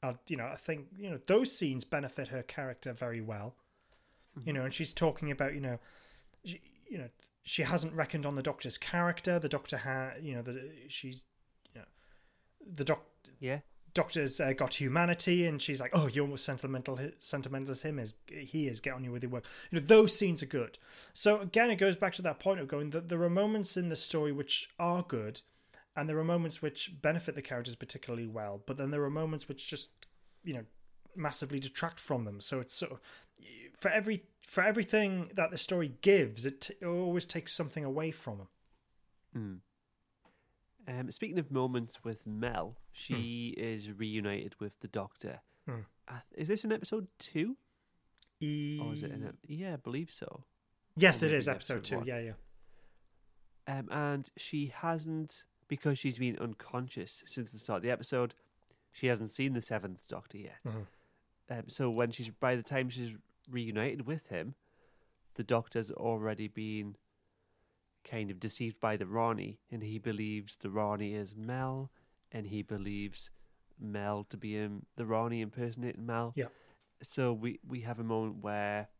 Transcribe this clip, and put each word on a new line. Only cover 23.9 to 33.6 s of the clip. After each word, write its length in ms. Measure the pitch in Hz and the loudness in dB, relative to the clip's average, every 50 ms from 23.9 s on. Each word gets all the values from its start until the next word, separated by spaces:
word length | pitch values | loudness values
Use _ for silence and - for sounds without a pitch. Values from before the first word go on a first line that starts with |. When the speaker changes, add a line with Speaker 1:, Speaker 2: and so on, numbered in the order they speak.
Speaker 1:
the 40 | 160 | 0
story 380 | 151 - - - 160 151 151 143 | 0 0 0 2 2 2 2 0
which 360 | 139 143 135 - - - - - _ | 0 0 0 0 0 0 -4 -4 _
are 240 | 170 175 175 180 175 | 2 2 2 2 0
good, 360 | 175 - 120 107 107 127 - - _ _ - _ _ - - - _ _ | 0 -2 -4 -2 -4 -6 -8 -12 _ _ -20 _ _ -20 -20 -20 _ _
and 140 | - 147 156 | -4 -2 0
there 100 | 156 156 | 0 0
are 60 | 160 | 2
moments 360 | 165 170 175 165 165 151 - | 4 4 4 2 2 -2 -2
which 400 | - 151 147 - - - 175 147 - | -2 -4 -4 -4 -8 -8 -8 0 2
benefit 340 | 156 156 170 165 - 143 | 2 2 2 0 -2 -6
the 40 | 143 135 | -6 -6
characters 340 | - 139 123 120 123 120 | -4 -4 -4 -4 -4 -6
particularly 500 | - - - - - - - 120 117 117 | -8 -8 -10 -10 -10 -6 -6 -4 -4 -4
well. 340 | 113 110 113 107 104 101 101 - | -4 -4 -4 -4 -4 -6 -8 -6
But 120 | - 139 135 | -8 -6 -4
then 120 | 139 135 | -2 -2
there 140 | 147 147 147 | 0 0 0
are 60 | 139 | 0
moments 360 | 147 156 160 160 156 151 - - | 0 0 0 0 -2 -4 -4 -8
which 200 | 135 135 - - | -8 -8 -6 -6
just, 220 | - 143 - - _ _ - - _ - - - - - _ | -4 -4 -6 -6 _ _ -20 -20 _ -20 -20 -20 -20 -14 _
you 120 | 180 147 | -6 -6
know, 100 | 123 113 - - - - - - - - - - | -6 -6 -10 -16 -20 -20 -20 -20 -20 -20 -16 -10
massively 460 | 185 160 151 135 - - 135 143 139 | -4 -2 -2 0 -2 -4 -2 -4 -4
detract 400 | 135 135 - - - 170 170 - | -4 -4 -4 -2 -2 -2 -4 -6
from 240 | - - 151 123 117 | -4 -2 0 0 0
them. 160 | 104 101 101 | -2 -4 -4
So 180 | 98 - - 131 | -2 -2 -2 -2
it's 160 | 127 - - | -2 2 0
sort 160 | - - - | 0 2 0
of, 100 | 131 117 _ - - - - - _ _ - - 120 110 | -6 -12 _ -20 -20 -20 -20 -20 _ _ -20 -20 -20 -20